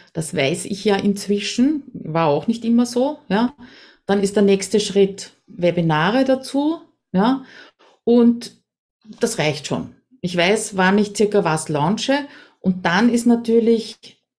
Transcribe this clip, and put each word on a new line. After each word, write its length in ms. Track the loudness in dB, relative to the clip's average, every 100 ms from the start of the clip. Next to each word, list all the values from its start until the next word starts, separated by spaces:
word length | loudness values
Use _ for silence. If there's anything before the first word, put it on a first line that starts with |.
| -14
das 220 | -10 -6 -2
weiß 300 | -2 -2 -6
ich 180 | -4
ja 120 | -2 0
inzwischen, 880 | 0 -2 -2 -4 -4 0 0 0 -8
war 340 | -14 -6 -2 0
auch 200 | 0 -2
nicht 180 | -4
immer 220 | 0 2 2
so, 320 | 0 -2 -4 -2
ja. 260 | 0 0 -4 -20 -20 -20 _ -2
Dann 160 | 0
ist 140 | 0 2
der 60 |
nächste 380 | 4 2 0 -2
Schritt 520 | 0 2 2 0 -16 _ _
Webinare 760 | -4 0 2 2 2 2 2
dazu, 560 | 2 0 -2 -2 -2 -4 -10 _ _
ja, 320 | 0 2 0 -6 -20 -20 _ _ _
und 480 | 2 4 4 2 -4 -18 _ _ _ _ -20 -6
das 180 | -4 -2
reicht 280 | -2 -4 -6
schon. 280 | -8 -8 -16 _ _
Ich 160 | -6 0
weiß, 400 | 2 0 -2 0
wann 220 | 2 2
ich 180 | 0 0
circa 280 | 0 0
was 240 | 0 -2 -2
launche 580 | -2 -2 -2 -2 -2 -4 -16 -20 _
und 240 | -4 -2 0
dann 220 | 2 2
ist 180 | 2 2
natürlich 920 | 2 2 2 4 2 -2 -14 -20 _ _